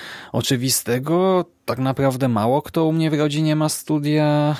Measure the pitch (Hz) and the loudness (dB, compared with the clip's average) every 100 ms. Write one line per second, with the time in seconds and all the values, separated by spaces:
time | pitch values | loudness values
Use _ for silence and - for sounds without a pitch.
0 | - - - 117 - 127 131 - - 123 | -16 -18 -6 -4 -2 -2 0 -2 -2 -2
1 | 143 170 190 185 175 _ - 117 131 131 | 0 2 2 2 -2 _ -6 -2 -2 2
2 | 135 127 135 110 113 139 - 165 160 160 | 0 2 0 2 2 0 0 0 0 2
3 | 160 151 151 147 156 151 156 - - 151 | 0 0 0 0 0 0 0 -2 -4 -2
4 | 147 151 151 147 147 151 | 0 2 2 2 2 0